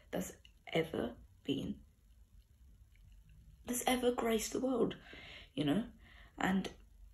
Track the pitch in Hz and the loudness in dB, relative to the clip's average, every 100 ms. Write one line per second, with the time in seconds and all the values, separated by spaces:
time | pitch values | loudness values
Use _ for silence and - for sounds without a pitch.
0 | - 180 185 - - - - 165 160 - | -8 -6 -6 -10 -20 -20 -4 -2 -2 -2
1 | 240 - - - - - - - - _ | -4 -6 -20 -12 -4 -4 -4 -8 -12 _
2 | - - - - - - - - - - | -20 -20 -20 -20 -20 -20 -20 -20 -20 -20
3 | - - - - - - - 247 - 247 | -20 -20 -20 -20 -20 -14 -4 0 2 4
4 | 247 247 233 220 - - 254 240 190 - | 4 4 2 2 2 0 2 2 2 0
5 | - - - - - - 147 180 240 - | -14 -16 -16 -16 -10 0 2 2 0 -8
6 | - - - - 190 190 - - - - | -20 -20 -12 0 2 2 0 -8 -20 -20
7 | - | -20